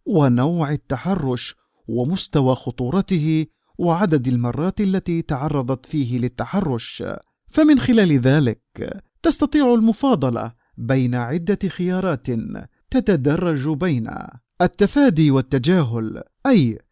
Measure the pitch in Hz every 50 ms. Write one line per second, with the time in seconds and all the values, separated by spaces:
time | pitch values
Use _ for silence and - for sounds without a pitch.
0 | - 320 214 156 143 131 120 120 127 156 175 170 156 139 151 135 - - 143 -
1 | - 175 190 160 147 131 123 120 - - - _ _ _ _ _ _ - 113 117
2 | 123 143 185 185 - - - 151 135 127 131 - - 127 117 - 127 120 156 196
3 | 190 - 196 165 147 160 160 156 156 - _ _ _ _ _ - 170 170 160 170
4 | 208 180 160 143 120 131 123 120 120 120 117 127 156 185 - - 208 190 185 190
5 | - - 170 165 160 - 156 123 139 156 147 143 127 123 135 123 - - - 151
6 | 135 117 123 123 117 123 - - 117 - - 202 190 151 127 113 - - - -
7 | - 90 - - - _ _ _ _ _ - 302 311 302 302 247 - - 247 226
8 | 202 175 147 131 120 131 135 160 143 117 104 - _ _ _ - 107 - - 196
9 | - _ _ _ - 339 - - 302 - - 302 285 247 240 226 220 226 226 -
10 | - 269 247 151 131 127 120 107 107 113 - _ _ _ _ - 117 113 135 135
11 | 127 123 123 123 120 117 147 180 170 185 202 190 208 180 - - 175 180 185 185
12 | 190 185 151 120 - - 120 113 - - - 98 - - _ _ _ _ - 262
13 | 214 - 190 147 123 143 147 165 180 175 160 139 127 151 156 131 180 185 147 120
14 | 110 - - - - - - - _ _ _ - - - - - 208 190 - 285
15 | 285 262 170 151 156 147 135 135 127 - 143 135 117 151 185 180 147 113 117 117
16 | 110 110 - - - - _ _ - 269 262 196 135 117 107 - - _